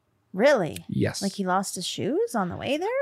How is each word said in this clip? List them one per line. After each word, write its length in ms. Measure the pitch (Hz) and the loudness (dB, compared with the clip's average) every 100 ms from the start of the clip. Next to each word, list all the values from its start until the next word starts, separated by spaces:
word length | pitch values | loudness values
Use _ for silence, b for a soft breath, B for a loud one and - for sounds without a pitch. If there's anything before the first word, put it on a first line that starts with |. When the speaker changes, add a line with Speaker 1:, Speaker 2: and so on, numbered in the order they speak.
| _ _ _ | _ _ _
Speaker 1:
Really? 520 | 185 269 262 156 98 - | 2 6 6 2 -4 -4
Speaker 2:
Yes. 340 | 131 - - | 0 0 0
Speaker 1:
Like, 120 | 202 | -2
he 120 | - 185 | -2 0
lost 280 | 185 190 - | 0 0 -6
his 100 | 175 | -6
shoes 480 | - 165 330 466 233 | -4 -2 0 0 -2
on 140 | 180 | -2
the 80 | 190 | -4
way 200 | 175 302 | -2 -2
there, 120 | 392 539 | 0 0